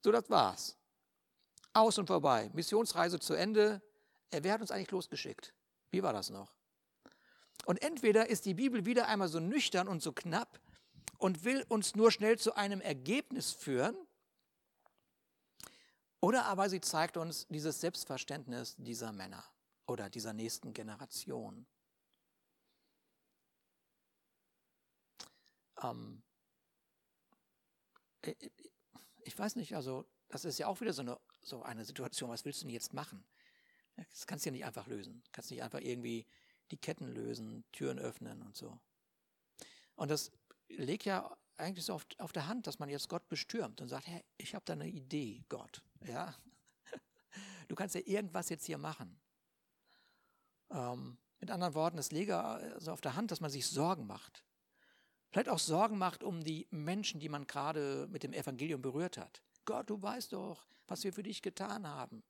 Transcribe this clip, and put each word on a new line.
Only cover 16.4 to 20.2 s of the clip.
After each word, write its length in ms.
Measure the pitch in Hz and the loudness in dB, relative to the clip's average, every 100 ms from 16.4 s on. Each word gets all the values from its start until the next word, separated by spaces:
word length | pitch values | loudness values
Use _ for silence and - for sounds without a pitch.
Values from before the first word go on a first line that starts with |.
| 233 | 4
aber 240 | 190 196 | 4 4
sie 120 | 185 | 2
zeigt 360 | - 160 170 175 | 0 4 2 2
uns 300 | 165 156 - | -2 -4 -4
dieses 340 | 151 151 139 | -2 -2 0
Selbstverständnis 920 | 165 - - 131 - 135 127 120 120 - | -2 -2 -6 -6 -6 -8 -6 -6 -6 -8
dieser 340 | 117 117 113 | -8 -6 -6
Männer 320 | 104 95 95 - _ _ _ - | -8 -10 -12 -16 _ _ _ -6
oder 220 | 123 101 | -4 -4
dieser 240 | 120 | -6